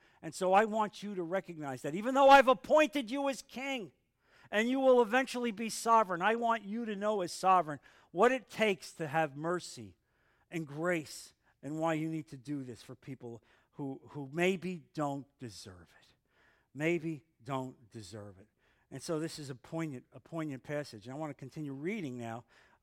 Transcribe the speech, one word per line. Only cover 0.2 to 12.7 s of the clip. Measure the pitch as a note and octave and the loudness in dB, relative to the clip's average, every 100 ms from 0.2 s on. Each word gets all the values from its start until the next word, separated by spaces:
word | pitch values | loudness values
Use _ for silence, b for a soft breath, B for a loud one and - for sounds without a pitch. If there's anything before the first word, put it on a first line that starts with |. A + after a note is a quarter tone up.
And | D#3+ | -14
so | - F#3 | -2 4
I | F#3+ | 6
want | A3 G#3+ G#3 - | 6 2 -2 -4
you | G3+ | -10
to | F#3+ | -8
recognize | E3 F#3+ - E3 D3 B2+ | -4 -4 -6 -8 -8 -6
that. | D3 | -6
Even | E3 A3+ | -4 0
though | C4+ C4+ | 6 10
I've | C#4 B3+ | 12 10
appointed | B3 - D4 D#4 D4 A3 | 4 4 4 4 2 -4
you | C#4 C#4 | -2 -2
as | C4 | -4
king | - A#3 C4+ C4+ E3+ - _ _ b b b | -10 -10 -8 -6 -8 -16 _ _ b b b
and | G#3 A#3 | 0 2
you | C4+ | 4
will | C4 B3 | 8 8
eventually | A3+ B3 C4 B3 A#3+ | 6 2 0 -2 -4
be | G3+ A3+ | -4 -6
sovereign, | - A#3 A3+ G3+ E3+ | -4 4 4 4 2
I | F#3+ | 0
want | A#3 A#3 A3+ | 2 0 -2
you | G3+ A3 | -2 -6
to | A3+ | -6
know | G3+ G#3 G#3+ | -4 -2 -2
as | F3 | -4
sovereign | - F#3 F#3 D#3 C#3+ b b b | 0 4 6 4 -4 b b b
what | E3+ A#3 | 4 4
it | C4 - | 4 -2
takes | - A3 F#3+ - | 0 0 0 -6
to | - D#3 | -10 -2
have | D#3 D#3 C#3 | 0 0 -2
mercy | E3 F3 - - G#2 F2 _ _ _ _ _ | -4 -4 -6 -14 -16 -20 _ _ _ _ _
and | E3+ D3+ | -10 -8
grace | C#3+ F3 F3 C#3 - - _ _ _ | -4 -2 -2 -4 -14 -18 _ _ _
and | C3+ D#3 | -10 -4
why | E3 | -2
you | D#3 D#3+ | -2 -4
need | D#3+ - | -6 -10
to | C3+ | -14
do | B2 D3 | -10 -10
this | B2+ | -10